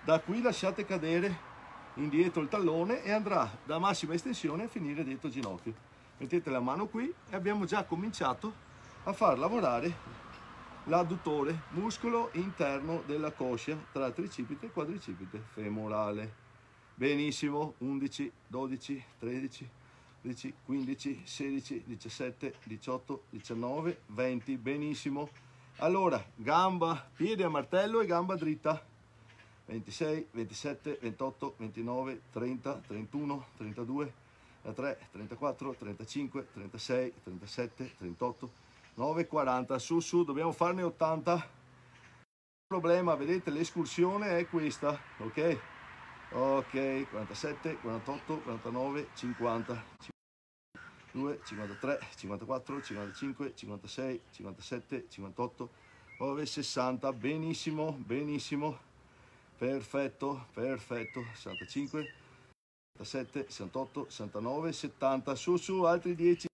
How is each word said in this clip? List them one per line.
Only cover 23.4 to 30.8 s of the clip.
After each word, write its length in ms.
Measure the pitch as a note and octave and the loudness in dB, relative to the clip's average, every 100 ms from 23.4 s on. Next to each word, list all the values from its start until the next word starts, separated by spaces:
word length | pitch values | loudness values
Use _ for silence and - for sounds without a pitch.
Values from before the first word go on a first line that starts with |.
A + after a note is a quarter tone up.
| - A#2 B2 C#3+ E3 E3 - | -6 -4 -2 0 -2 -4 -8
venti. 500 | G#2 B2+ B2+ A2 C3 | 0 2 2 -2 -4
Benissimo. 720 | A#2 C#3+ D3+ C#3 D3 C#3 D3 - - - - - | -2 -2 -2 -2 -2 -2 -4 -8 -20 -20 -20 0
Allora, 460 | D#3+ F#3 F#3 B2+ G2+ - | 4 6 4 4 -2 -6
gamba, 720 | A2+ D#3+ F#3+ F3+ E3 D3+ - - | 4 6 6 6 2 2 -4 0
piede 280 | E3+ A3 | 2 4
a 60 | F3 | 4
martello 500 | D3+ B2 F3+ G#3 A3+ | 2 2 4 6 4
e 60 | G#3 | 4
gamba 300 | E3+ F3+ F#3+ | 4 2 0
dritta. 560 | D#3 D#3 D3+ D#3 - - - - - - - - - | 0 2 2 2 -2 -20 -20 -20 -20 -20 -20 -20 -8
Ventisei, 600 | A2+ G#2 - D#3 D#3 D#3 | -8 -8 -2 0 0 -2
ventisette, 680 | A#2 A2+ - D3 C#3 | -6 -6 -4 -6 -4